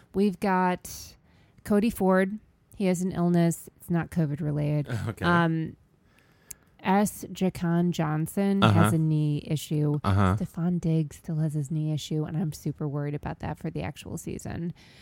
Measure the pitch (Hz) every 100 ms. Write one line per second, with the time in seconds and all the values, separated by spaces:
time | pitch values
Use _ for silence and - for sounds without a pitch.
0 | _ 190 208 175 208 185 180 180 - -
1 | - - _ _ _ - - 208 160 -
2 | 190 185 190 214 - _ _ - 190 180
3 | 185 165 175 175 170 - - - - 170
4 | 151 175 151 147 151 147 147 147 139 113
5 | 98 - 175 175 165 160 160 - _ _
6 | _ _ _ _ _ - _ _ 202 196
7 | 208 - - 185 185 - 170 170 175 170
8 | 151 156 160 - 196 196 214 - 104 165
9 | 156 151 151 147 - 147 - 151 147 147
10 | 101 98 95 101 180 - 175 175 165 160
11 | 147 - - 156 151 151 135 156 156 151
12 | - 156 151 160 160 - 151 - 151 143
13 | 147 147 - 160 - 156 165 165 - -
14 | - - - - - - 170 - - -